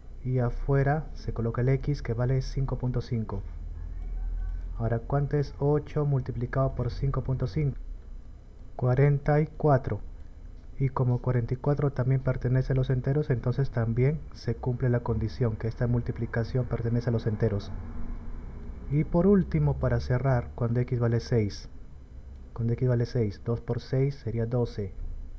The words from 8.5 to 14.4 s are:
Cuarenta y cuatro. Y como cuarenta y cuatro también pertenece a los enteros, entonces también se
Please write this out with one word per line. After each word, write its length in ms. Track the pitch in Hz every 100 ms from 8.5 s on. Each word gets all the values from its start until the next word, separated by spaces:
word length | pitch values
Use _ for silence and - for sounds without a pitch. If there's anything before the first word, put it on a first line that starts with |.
| - - -
Cuarenta 640 | 127 127 143 143 - 147
y 80 | 156
cuatro. 520 | - 156 131 - 101 - - - - - - - -
Y 100 | 135
como 300 | - 123 123
cuarenta 340 | - 123 113
y 40 | 127
cuatro 340 | - 147 143
también 300 | 135 123 131
pertenece 520 | 135 131 123 131 131
a 20 | 135
los 140 | 127
enteros, 400 | 127 131 139 151
entonces 400 | 120 123 117 135
también 500 | 123 113 117 131 156 -
se 220 | -